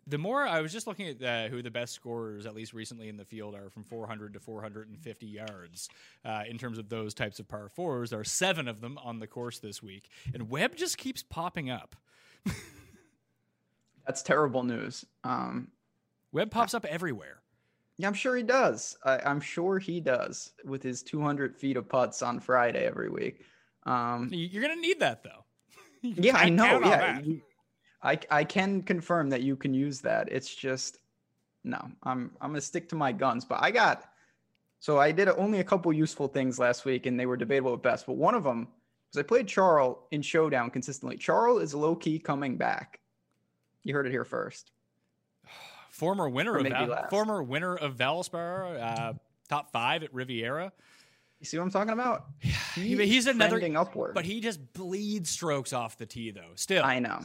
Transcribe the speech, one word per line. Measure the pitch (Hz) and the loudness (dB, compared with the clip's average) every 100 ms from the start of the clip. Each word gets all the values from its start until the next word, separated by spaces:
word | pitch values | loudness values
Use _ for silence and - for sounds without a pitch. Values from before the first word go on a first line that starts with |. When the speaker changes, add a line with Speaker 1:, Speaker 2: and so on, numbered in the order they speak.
| - | -6
Speaker 1:
The | 147 | -6
more, | 180 269 269 | -2 -2 0
I | 165 | 0
was | 156 | -2
just | 214 220 | -6 -10
looking | 190 185 | -8 -10
at, | 123 | -6
uh, | 127 117 110 | -2 -2 -2
who | 120 | -6
the | 120 | -6
best | 117 123 | -8 -8
scorers, | - 120 117 113 104 | -10 -10 -8 -8 -10
at | 107 | -12
least | 107 110 | -12 -14
recently | 113 110 117 110 | -12 -14 -14 -16
in | 107 | -16
the | |
field, | 98 110 104 | -14 -14 -12
are | 101 98 | -14 -16
from | 110 | -18
four | 104 117 110 | -14 -12 -10
hundred | 107 104 | -10 -12
to | 104 | -16
four | - 110 | -14 -12
hundred | 107 104 110 | -12 -14 -18
and | 107 | -16
fifty | 156 104 110 | -16 -16 -16
yards, | 104 107 98 85 87 - - - _ 117 | -14 -14 -14 -18 -16 -16 -18 -20 _ -8
uh, | 107 107 | -6 -6
in | 117 | -10
terms | 123 110 | -10 -10
of | 104 | -8
those | 113 107 | -6 -6
types | - 110 - | -6 -6 -8
of | 107 | -12
par | 107 101 | -12 -12
fours. | - 175 127 117 | -8 -4 -4 -4
There | 110 | -6
are | |
seven | 107 - 185 165 123 | -4 0 0 0 -4
of | 107 | -8
them | 120 139 | -12 -12
on | 123 117 | -12 -10
the | 110 | -10
course | 123 120 - | -10 -10 -10
this | 107 98 | -14 -14
week, | 104 98 _ - 131 | -16 -18 _ -14 -10
and | 127 110 | -8 -6
Webb | 139 240 311 | -2 -2 -2
just | 359 - | -6 -4
keeps | 262 - | -8 -10
popping | - - 170 170 131 | -10 -6 -6 -6 -6
up. | 120 - - _ _ _ _ | -8 -10 -20 _ _ _ _
<laughs> | 196 - - - - - _ _ _ _ _ _ _ _ _ _ 135 | -8 -6 -12 -20 -20 -20 _ _ _ _ _ _ _ _ _ _ -8
Speaker 2:
That's | 131 | -6
terrible | - 147 147 127 | 2 4 4 2
news. | 123 113 107 - - _ | -2 -4 -6 -10 -18 _
Um, | 123 127 123 123 127 _ _ _ _ _ _ | -4 -4 -4 -6 -10 _ _ _ _ _ _
Speaker 1:
Webb | 151 220 | -2 0
pops | 220 240 | 0 0
Speaker 2:
I | 233 | -2
Speaker 1:
up | |
everywhere. | 185 165 175 107 69 71 _ _ _ _ _ - | -4 -4 -4 -6 -10 -20 _ _ _ _ _ -4
Speaker 2:
Yeah, | 196 | -2
I'm | |
sure | 202 262 247 | 0 0 0
he | |
does. | 226 262 202 110 - - | 4 6 6 2 -6 -2
I, | 135 131 | 2 2
I'm | 143 143 | 2 0
sure | - - 180 190 | -2 -2 0 0
he | 190 175 | -2 -2
does | 151 123 - - - _ | 2 0 0 -8 -14 _
with | 135 135 | -10 -6
his | 131 123 | -6 -6
two | - 151 | -6 -2
hundred | 147 143 135 - | 0 0 -4 -2
feet | 139 127 | -2 -2
of | - | 0
putts | 131 123 - | 2 2 0
on | 123 123 | -4 -4
Friday | - 127 120 127 | 2 4 4 2
every | 120 - 57 | 0 -2 -4
week. | - - - - _ _ _ - | -4 -6 -8 -20 _ _ _ -2
Um, | 127 120 120 123 | 0 0 -4 -4
Speaker 1:
Y-, | 175 175 | -4 -6
you're | 196 | -2
gonna | 285 330 | -4 -2
need | 330 359 | -2 2
that, | 208 113 | 0 0
though. | - - _ _ _ | -14 -20 _ _ _
<laughs> | - - _ | -20 -20 _
You | 240 175 | -6 4
Speaker 2:
yeah, | 202 262 | 6 8
I | |
Speaker 1:
can't | 185 175 | 8 8
Speaker 2:
know. | |
Speaker 1:
count | 220 - | 8 8
on | - | 8
Speaker 2:
Yeah, | 180 180 | 6 4
Speaker 1:
that. | - 147 | 0 -2
Speaker 2:
you, | 160 - _ _ _ _ _ | -4 -8 _ _ _ _ _
I, | - 156 - | 0 0 2
I | 147 | 2
can | 160 190 190 196 | 4 0 2 0
confirm | 185 180 - 175 143 | 0 -2 2 2 2
that | 131 | 0
you | 135 135 | 0 -2
can | 139 | 0
use | 131 143 135 | 0 0 -2
that. | 120 110 - | -2 0 0
It's | 135 - | -4 -6
just, | - 135 131 - - _ _ _ _ _ _ | -8 -4 -4 -6 -10 _ _ _ _ _ _
no, | - 123 - - | -8 -8 -8 -8
I'm, | 131 127 123 - | -6 -4 -6 -8
I'm | 143 | -6
gonna | 151 | -6
stick | - 175 170 | -6 -8 -6
to | 165 | 0
my | 135 | 0
guns. | 104 131 120 - | 2 2 0 -2
But | - | 2
I | 165 | 4
got, | 233 190 117 - _ _ _ _ _ _ _ | 6 4 4 -6 _ _ _ _ _ _ _
so | - 143 | 2 6
I | 147 | 6
did | 160 196 | 6 4
only | 170 202 208 | 4 2 2
a | |
couple | 180 196 170 | 2 2 4
useful | 156 156 - 135 | 2 2 0 -2
things | 139 131 123 | 2 0 2
last | 123 123 | 2 2
week, | 135 123 127 | 0 0 0
and | 123 | 0
they | |
were | 127 123 | 0 -2
debatable | 117 139 131 | 2 2 2
at | 117 | 2
best. | 127 113 | 2 0
But | - 127 | -2 2
one | 170 | 2
of | 233 139 | 4 0
'em | 117 - _ _ _ _ | -2 -6 _ _ _ _
was | 143 | -6
I | |
played | 143 240 208 | 2 2 4
Charles | - 185 151 127 120 - | 4 6 8 6 0 -4
in | 151 | -4
Showdown | 139 165 156 135 120 | 2 2 4 2 0
consistently. | 131 123 135 131 120 | -4 -6 -8 -8 -4
Charles | - 180 233 226 | 2 4 6 4
is | 165 | 2
low-key | 143 151 175 165 160 | 0 0 2 0 -2
coming | - 139 139 123 | -2 -2 -2 -2
back. | - - 135 - _ _ _ _ _ _ _ _ | -2 -2 -8 -20 _ _ _ _ _ _ _ _
You | 135 | -4
heard | 143 135 | -2 0
it | |
here | 127 | -2
first. | 117 123 - - - _ _ _ _ _ _ _ - | -4 -4 -6 -10 -20 _ _ _ _ _ _ _ -20
Speaker 1:
<sighs> | - - - - | -20 -20 -20 -20
Former | - 160 196 151 | -4 -2 0 0
winner | 127 208 | 0 0
Speaker 2:
Or | 180 | 2
Speaker 1:
of | |
Speaker 2:
maybe | 135 | 2
Speaker 1:
Val-, | 127 147 | 2 0
Speaker 2:
last. | 120 - | 0 0
Speaker 1:
former | 202 220 202 | 0 2 0
winner | 127 143 180 180 | -2 -2 -2 -2
of | 147 123 | -4 0
Valspar, | 127 165 175 170 170 185 185 147 | 0 2 -4 -6 -4 -4 -6 -4
uh, | 113 113 113 127 _ _ _ | -4 -2 -4 -6 _ _ _
top | 147 143 | -4 -2
five | 117 123 165 | -2 0 0
at | 151 | -2
Riviera. | 127 127 120 113 147 190 _ _ - _ _ _ _ | -8 -4 -2 -2 -4 -6 _ _ -20 _ _ _ _
Speaker 2:
You | - | -8
see | 160 | -4
what | |
I'm | 180 | 0
talking | 190 220 | 0 2
about? | 220 247 - - - | 0 0 -2 -4 -4
Speaker 1:
Yeah, | - - - | -2 0 -2
Speaker 2:
He | - 202 247 | -4 0 4
Speaker 1:
but | 202 | 6
he's | 254 247 | 6 6
another | 240 214 220 | 4 4 4
Speaker 2:
trending | 175 151 | 2 2
upward. | 185 135 - | 0 0 -2
Speaker 1:
But | 202 | -2
he | 170 220 | -2 -2
just | 226 170 131 | -4 -6 -12
bleeds | 175 180 190 208 208 156 | -12 -6 -4 -2 -2 -4
strokes | - 170 143 127 | -4 0 0 0
off | 127 113 - | -4 -4 -8
the | 113 | -12
tee, | 123 110 | -10 -10
though. | 98 85 85 | -12 -18 -10
Still, | - 190 | 2 4
Speaker 2:
I | 135 127 | 6 4
know. | 120 85 | 0 -4